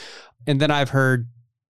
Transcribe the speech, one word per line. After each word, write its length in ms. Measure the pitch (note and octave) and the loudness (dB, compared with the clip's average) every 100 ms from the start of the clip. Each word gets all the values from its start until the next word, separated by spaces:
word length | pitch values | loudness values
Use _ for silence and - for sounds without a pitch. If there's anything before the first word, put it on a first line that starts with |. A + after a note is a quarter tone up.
| - - - _ - | -20 -20 -20 _ -2
And 140 | C#3 | 0
then 100 | D3 | 0
I've 200 | D3 C3+ | 0 0
heard 380 | C3+ C3 B2 A#2 - _ _ _ | 2 2 2 -2 -14 _ _ _